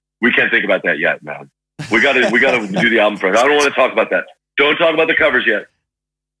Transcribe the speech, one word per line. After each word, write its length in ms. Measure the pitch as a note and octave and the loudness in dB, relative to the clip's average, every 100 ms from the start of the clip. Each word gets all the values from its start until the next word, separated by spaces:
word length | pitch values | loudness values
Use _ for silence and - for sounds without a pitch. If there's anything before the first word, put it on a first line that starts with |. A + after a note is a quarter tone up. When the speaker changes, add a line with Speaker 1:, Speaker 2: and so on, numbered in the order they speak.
| _ _ | _ _
Speaker 1:
"We 120 | A#2+ | -2
can't 180 | B2 A#2+ | 0 0
think 140 | A#2 | 0
about 180 | G2 F#2 | 0 -2
that 140 | F2 F2 | -2 -2
yet, 240 | E2+ C#2+ | -2 -4
man. 280 | D#2 D2 C#2+ _ _ - D3 | -8 -14 -16 _ _ -18 -4
We 100 | A2+ | 0
gotta, 260 | C#3 B2+ B2 | 2 2 0
we 80 | A#2+ | 2
gotta 260 | C3 B2+ G#2 | 2 0 -2
Speaker 2:
<laughs> 140 | F#2+ | -2
Speaker 1:
do 100 | A#2 | 0
the 80 | A2+ | 2
album 180 | G#2 G2+ | 2 0
first. 200 | F#2+ G#2 | 0 2
I 80 | C3+ | 2
don't 100 | D3 | 2
wanna 140 | C#3+ | 2
talk 220 | C#3 B2+ | 2 0
about 180 | A2 G#2 | 0 -2
that. 140 | F2+ - - _ - | -2 -6 -14 _ -2
Don't 200 | A2 D#3 | 0 2
talk 160 | E3 | 0
about 140 | D#3+ D#3+ | 2 0
the 60 | |
covers 300 | - D#3 B2+ A#2 | 2 0 0 0
yet." 200 | G#2 - _ _ _ _ _ _ _ | -2 -6 _ _ _ _ _ _ _